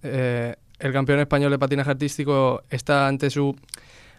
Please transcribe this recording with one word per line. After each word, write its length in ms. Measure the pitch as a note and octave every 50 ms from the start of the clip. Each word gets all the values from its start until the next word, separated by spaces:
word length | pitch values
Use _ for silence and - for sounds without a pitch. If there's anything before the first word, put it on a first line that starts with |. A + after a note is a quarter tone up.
| -
Eh, 500 | D3 C#3 C3 B2+ B2 A#2+ A#2+ A#2 A#2+ - - _ - - -
el 160 | - C3+ B2+
campeón 260 | C#3 C3+ C3 C#3+ C#3+
español 300 | C#3+ C#3 D3 C#3 C#3+ C#3+
de 80 | C#3+ C3
patinaje 320 | C#3 C3+ C#3 C#3 C3+ C#3+
artístico 720 | C3+ C3 D3 C#3+ C#3+ - C#3+ C#3+ C#3+ C3+ C3+ B2+ B2+ - - -
está 380 | - B2 - - D3 C#3 C#3 C#3
ante 220 | C#3 C3+ C#3+ C#3
su 260 | C#3 C#3+ C#3+ C#3 C3+ - - - - - - - - - - - -